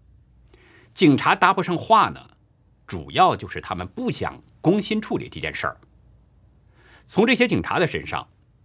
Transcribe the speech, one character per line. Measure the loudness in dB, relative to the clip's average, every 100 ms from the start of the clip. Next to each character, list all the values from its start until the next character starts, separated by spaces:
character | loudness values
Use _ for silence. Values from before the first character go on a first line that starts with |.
| _ _ _ _ _ _ _ _ _
警 | 2 4 4
察 | 2
搭 | 2 2
不 | 2
上 | -2 -4
话 | 2 4 4
呢， | -2 -18 _ _ _ _ _ -14
主 | -12 -4
要 | 2 2 2
就 | -6
是 | -12
他 | -10
们 | -8 -10
不 | -8 -6
想 | -4 -6 -10 -20 _
攻 | 0 2
心 | 0 -4
处 | -4 -6
理 | -8
这 | -10
件 | -8
事 | -6 -6
儿。 | -8 _ _ _ _ _ _ _ _ _ _ _ -20 -8
从 | 0 2
这 |
些 | 4 2
警 | 0
察 | -2 -2
的 | -2
身 | -4 -8
上， | -10 -10 _ _ _